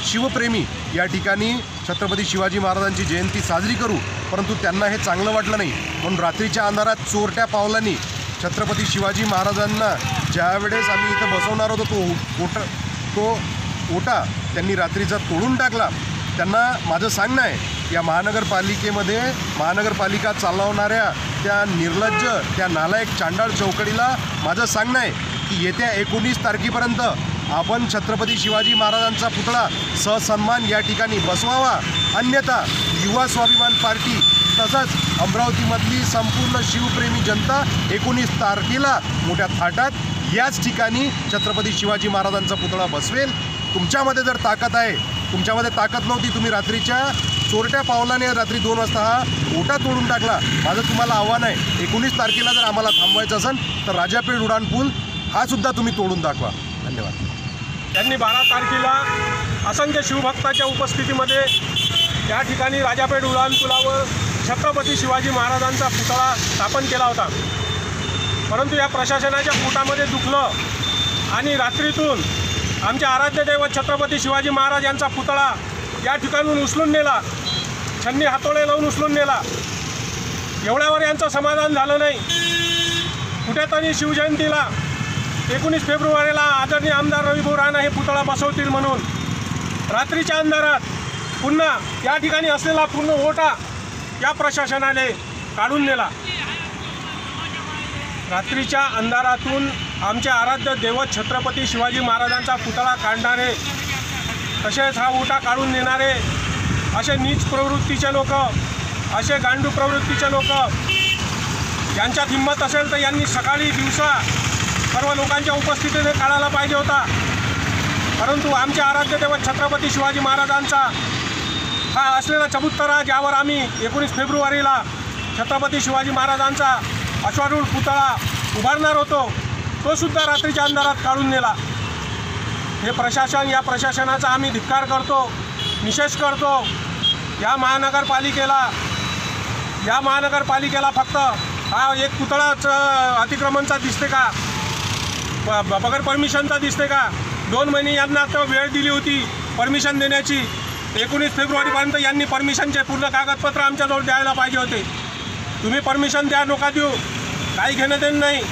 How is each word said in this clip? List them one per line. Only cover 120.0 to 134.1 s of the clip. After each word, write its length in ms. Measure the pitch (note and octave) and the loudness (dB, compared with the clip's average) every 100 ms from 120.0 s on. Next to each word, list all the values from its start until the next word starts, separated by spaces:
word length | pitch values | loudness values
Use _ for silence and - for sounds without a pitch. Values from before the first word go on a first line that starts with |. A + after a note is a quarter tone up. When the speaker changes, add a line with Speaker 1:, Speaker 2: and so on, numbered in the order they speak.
| C#4 C#4 | 0 2
Speaker 2:
महाराजांचा 680 | C4+ C4+ C#4 C#4 C#4 C#4+ C4 - - - - - - - - - - | 2 2 2 2 2 2 2 0 -4 -4 -4 -4 -4 -4 -4 -4 -2
हा 140 | A#3 C4+ C4 | 2 4 2
असलेला 280 | C4 D4+ D4 | 2 2 2
चबुतरा, 560 | C#4 D4+ - D4 C#4+ | 2 0 0 2 2
ज्यावर 300 | C#4 C4+ C#4 | 4 2 4
आम्ही 260 | C4+ C#4+ C#4+ B3 - | 2 2 0 -2 -4
एकोणीस 280 | A3+ C4 C#4+ | -4 -2 -2
फेब्रुवारीला 720 | - C4 D4 C#4 C#4+ C4+ C4 G#3 - - - - - | -2 0 2 2 2 2 2 0 -8 -8 -8 -6 -4
छत्रपती 420 | A#3 C4+ C#4 C#4+ | -2 0 0 0
शिवाजी 300 | B3+ C4+ C4+ | 0 0 0
महाराजांचा 680 | C4 C4 C4+ C4+ C#4 C4+ B3 - - - - | 0 2 2 0 2 2 2 0 -4 -4 -2
अश्वारूढ 400 | - - C#4 D4+ | -2 0 0 2
पुतळा 520 | C4+ C4 C#4 C#4 C4+ A3+ - - - G#3 | 0 0 2 2 2 2 -2 -4 -4 -2
उभारणार 380 | A3+ D4 D4+ D4+ | 0 2 4 2
होतो, 360 | D4 D4 A#3 G3+ - - - - | 2 2 0 -2 -4 -4 -6 -4
तो 100 | C#4 | 0
सुद्धा 320 | D#4 D#4+ D#4 D4+ | 0 2 2 2
रात्रीच्या 380 | D4 D4+ D4+ | 2 2 2
अंधारात 300 | C#4+ C#4+ C#4+ C#4 | 2 2 2 0
काढून 260 | B3+ C4+ C4+ | 0 2 2
नेला. 240 | C4 A#3+ E3+ - - - - - - - - - - - - | 2 2 0 -4 -6 -6 -6 -6 -6 -6 -6 -6 -6 -6 -4
हे 80 | G#3 | -4
प्रशासन, 580 | A#3+ A#3+ C4+ C4 C#4+ C#4 | 0 0 2 2 2 2
या 100 | C4 | 0
प्रशासनाचा 680 | - B3 C4+ B3+ C4 | 0 0 0 0 0